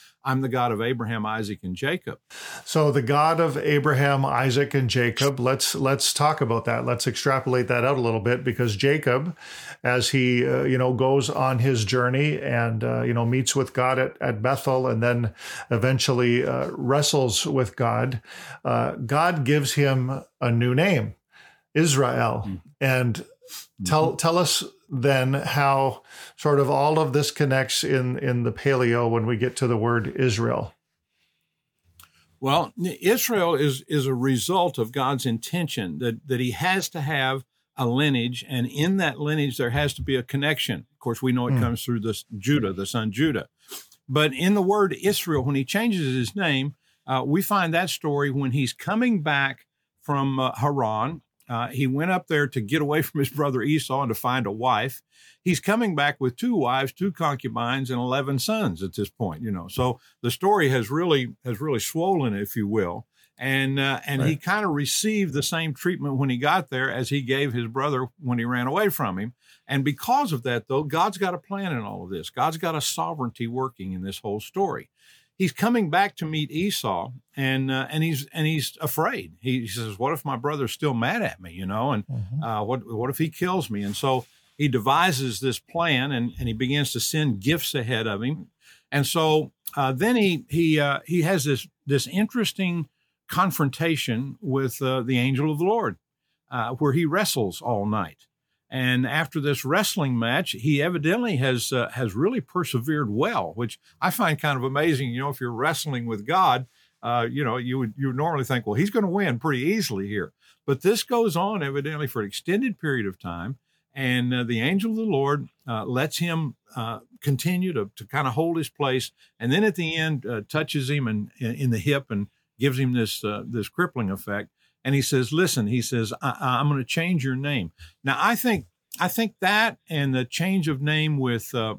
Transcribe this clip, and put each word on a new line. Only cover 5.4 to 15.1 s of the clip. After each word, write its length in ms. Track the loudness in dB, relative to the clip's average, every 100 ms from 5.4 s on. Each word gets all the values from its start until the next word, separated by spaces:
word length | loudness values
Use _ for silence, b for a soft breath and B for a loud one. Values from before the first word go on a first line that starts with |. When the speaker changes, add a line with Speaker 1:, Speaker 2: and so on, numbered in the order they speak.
| 0 2 0 0
Speaker 2:
let's 380 | 0 2 0
talk 260 | 2 2 4
about 240 | 2 0 0
that. 200 | 0 0
Let's 200 | 0 -2
extrapolate 600 | 0 2 2 2 2 2
that 160 | 2
out 140 | 2 2
a 40 |
little 200 | 2 2
bit, 240 | 2 0 0
because 320 | 0 0 2
Jacob, 580 | 2 2 2 2 0 -8 B B B B
as 280 | 0 2 2
he, 360 | 2 4 2 2
uh, 160 | 2
you 140 | 2 2
know, 160 | 2
goes 360 | 2 4 4 2
on 300 | 0 0 2
his 240 | 2 2
journey 560 | 2 2 2 2 0 0
and, 420 | -2 0 0 0
uh, 200 | -2 0
you 120 | 0
know, 120 | 0 2
meets 280 | 0 0 0
with 160 | 0
God 260 | 0 2 2
at, 160 | 0 -2
at 200 | -4 0
Bethel 460 | 0 0 2 0 2
and 160 | 2
then 300 | 2